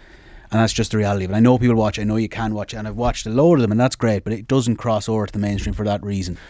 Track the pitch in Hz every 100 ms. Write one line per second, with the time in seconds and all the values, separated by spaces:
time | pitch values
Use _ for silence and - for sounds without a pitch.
0 | - - - - - 110 113 - 110 110
1 | 101 101 92 104 120 127 120 117 107 104
2 | 104 110 110 120 113 107 101 113 107 101
3 | 120 - 113 117 160 165 113 110 127 -
4 | 117 101 98 110 113 135 120 110 120 110
5 | 107 110 101 107 101 101 104 98 104 101
6 | 104 101 90 87